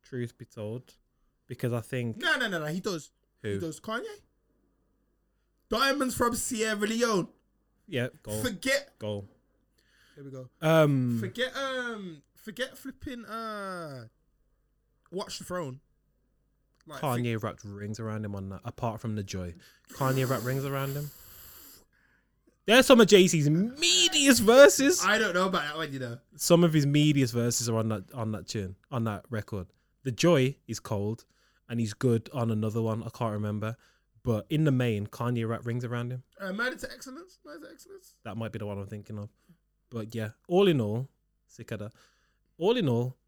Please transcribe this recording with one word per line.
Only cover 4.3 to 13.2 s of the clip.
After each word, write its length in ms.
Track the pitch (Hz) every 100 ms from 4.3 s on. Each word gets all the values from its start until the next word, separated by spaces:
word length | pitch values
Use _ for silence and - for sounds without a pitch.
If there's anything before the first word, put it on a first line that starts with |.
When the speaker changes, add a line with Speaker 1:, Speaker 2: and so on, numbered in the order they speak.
| _ _ _ _ _ _ _ _ _ _ _ _ _ _
Speaker 2:
Diamonds 460 | 220 269 285 262
from 200 | - 240
Sierra 440 | 240 - 226 220 208
Leone. 480 | 208 226 233 202 - _ _ _ _ _ -
Speaker 1:
Yeah, 220 | 139 123 -
goal. 200 | - 214
Speaker 2:
Forget. 560 | 247 185 262 277 277 _
Speaker 1:
Goal. 300 | 107 104 101 _ _ _ _ _ _ _ _ -
Speaker 2:
There 80 |
we 60 | 139
go. 180 | 131 127 _
Speaker 1:
Um, 580 | 160 160 151 139 123 117
Speaker 2:
Forget, 360 | 110 - 254 262
um, 680 | 269 254 240 220 185 156 _
forget 420 | _ - 202 254 -
flipping, 480 | 269 - 302 247